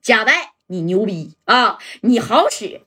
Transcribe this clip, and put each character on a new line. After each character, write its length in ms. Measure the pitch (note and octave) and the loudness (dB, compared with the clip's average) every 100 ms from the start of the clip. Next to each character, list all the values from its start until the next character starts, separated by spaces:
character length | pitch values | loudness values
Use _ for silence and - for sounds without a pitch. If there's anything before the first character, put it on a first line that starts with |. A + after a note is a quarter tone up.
加 220 | - A3+ | 2 2
代 260 | A3 E4+ - _ _ | 2 -2 -4 _ _
你 160 | F#3 | -6
牛 240 | E3 F#3 G#3+ | 0 0 0
逼 260 | E3+ D3+ _ - | -4 -12 _ 0
啊， 320 | B3 A3+ - - - | 2 2 -2 -16 -2
你 180 | A3 A#3+ | 2 2
好 280 | - C4 G4 | 2 2 2
使 320 | - F#3+ - | -2 -10 -14